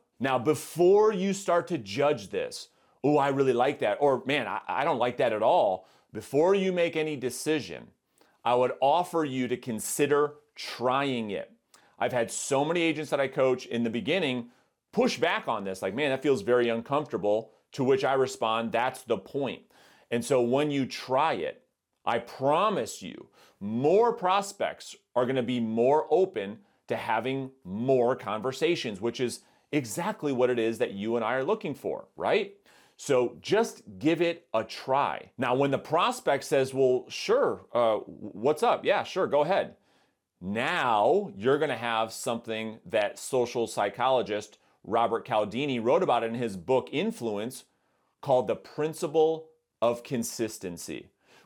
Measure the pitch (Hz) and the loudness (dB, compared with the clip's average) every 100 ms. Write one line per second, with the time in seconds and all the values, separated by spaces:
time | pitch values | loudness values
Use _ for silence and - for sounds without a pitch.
0 | _ - 131 131 120 147 - 156 175 202 | _ -6 -2 0 0 -2 -4 2 4 6
1 | 214 202 196 196 - 170 165 165 98 104 | 4 2 -2 -2 0 0 0 -4 -6 0
2 | 143 131 95 95 65 - - _ _ _ | 2 0 -4 -6 -6 -8 -16 _ _ _
3 | 135 147 139 139 135 117 131 - 113 101 | 2 4 4 4 4 4 2 2 0 2
4 | 143 127 123 143 107 98 - 92 151 131 | 2 2 0 -2 -2 -6 -4 -2 0 0
5 | 123 120 127 107 113 175 110 92 - _ | 0 0 0 2 4 4 4 0 -6 _
6 | _ 104 - 139 175 202 190 180 170 160 | _ -14 -4 2 4 4 2 0 0 0
7 | 156 143 123 - 151 156 95 67 58 _ | -4 -4 -6 -4 -2 -2 -4 -12 -16 _
8 | _ _ _ _ 117 123 127 - 135 160 | _ _ _ _ 0 2 2 2 2 2
9 | 175 165 151 131 123 120 127 110 - - | 0 -2 -2 -2 -2 -4 -4 -6 -6 -2
10 | 143 143 147 - _ - - - 123 131 | 2 4 2 -2 _ -16 -14 -4 0 0
11 | 139 123 107 90 - _ _ _ _ - | 0 -2 -4 -6 -8 _ _ _ _ -4
12 | - 123 117 - - 135 151 175 165 147 | -2 0 -2 -4 -2 0 0 0 0 -2
13 | 151 147 135 143 131 127 - 120 117 113 | -2 -2 -2 2 2 2 -2 -2 -2 -2
14 | 104 185 151 123 117 _ _ _ _ - | -2 0 0 -2 -6 _ _ _ _ 0
15 | 247 - 160 214 220 110 98 95 98 107 | 0 0 0 -2 -2 -4 -4 -4 -4 -2
16 | 147 131 147 127 95 120 123 113 117 139 | -2 0 2 2 4 2 4 0 -2 -2
17 | 147 107 104 107 117 _ _ - 131 131 | -2 -2 0 0 -2 _ _ -2 2 4
18 | 139 135 127 - 113 113 117 117 127 - | 4 2 0 0 0 0 0 0 0 -2
19 | - 110 - 139 131 - _ _ _ _ | -4 -4 -4 -6 -6 -6 _ _ _ _
20 | _ 117 117 131 120 131 151 139 127 - | _ -4 2 2 4 2 2 0 -2 -6
21 | - 131 156 113 73 - _ _ _ _ | -2 0 2 0 -4 -8 _ _ _ _
22 | - 117 - - 135 156 214 175 110 - | -2 -2 -4 -2 2 4 2 0 -4 -8
23 | 87 - - _ _ _ 101 113 143 196 | -12 -14 -16 _ _ _ -6 0 4 6
24 | 233 233 180 196 196 - 95 - - - | 4 2 0 0 0 -4 -6 -6 -14 -20
25 | _ 120 127 135 117 123 113 113 123 151 | _ 0 2 0 0 -2 0 2 4 4
26 | - 165 190 113 98 110 _ _ - 110 | 4 4 2 0 -6 -8 _ _ -6 -4
27 | - 113 120 135 131 - 90 101 127 131 | 0 -2 0 -4 -6 -12 -10 -4 2 4
28 | 120 127 104 107 127 127 165 170 127 98 | 4 0 -2 -4 -4 -2 0 0 -4 -4
29 | 117 117 123 - - _ _ 147 117 127 | -4 -2 -4 -4 -14 _ _ -4 -4 -4
30 | 180 214 147 123 123 120 113 113 123 98 | -6 -4 -2 2 2 2 0 0 -2 -2
31 | 107 117 110 131 143 220 170 131 92 67 | -4 -2 -2 -2 -2 -2 -4 -8 -6 -8
32 | - - 92 190 202 - _ _ _ - | -10 -6 0 0 -2 -10 _ _ _ -12
33 | - 131 123 - - 196 226 - - 95 | 0 2 2 -2 0 0 0 -4 -18 -4
34 | 135 165 170 170 _ 113 110 - - 135 | 0 2 0 -2 _ -4 -4 -8 -2 0
35 | 117 65 - - 123 127 139 135 - 156 | 0 -4 -10 -4 0 2 2 0 0 2
36 | 214 240 - 139 - 143 131 131 131 127 | 2 0 0 0 2 0 2 2 4 2
37 | - - - 247 196 95 - 120 117 107 | -2 -8 0 2 2 -2 -4 2 2 2
38 | - 82 104 98 127 151 240 - 143 190 | -2 -14 -14 -2 0 2 2 2 2 0
39 | 117 185 175 143 151 190 - - _ _ | 0 -2 0 2 2 0 -2 -8 _ _
40 | _ _ _ _ 90 107 139 175 131 110 | _ _ _ _ -8 -4 -2 0 2 4
41 | 110 185 196 95 117 143 151 117 120 113 | 4 2 0 -2 2 2 2 -2 -2 -2
42 | 113 - 135 117 113 110 110 110 95 107 | -2 -4 -4 -4 -4 -6 -6 -10 -4 0
43 | 101 - - 127 120 127 110 - 104 123 | 0 -4 -4 0 0 -2 -4 -2 -2 0
44 | 123 131 101 104 - _ _ _ - 113 | 2 2 0 -4 -6 _ _ _ -4 0
45 | 117 113 113 113 104 110 147 120 113 165 | 2 0 0 0 0 -2 -2 -2 2 2
46 | 170 120 113 120 120 95 82 127 - 139 | 2 2 0 -2 -4 -4 0 0 0 -4
47 | 208 226 214 208 - - - _ _ _ | -4 -4 -4 -4 -6 -10 -16 _ _ _
48 | _ _ 143 127 107 107 - - 156 156 | _ _ 0 2 2 -4 -6 -6 -6 -4
49 | 165 156 156 160 - _ _ _ 117 120 | -2 2 2 0 -8 _ _ _ 0 0
50 | - 127 113 - 110 - 92 85 - 76 | -2 -4 -4 -4 -4 -4 -10 -10 -10 -12
51 | - _ _ - | -14 _ _ -20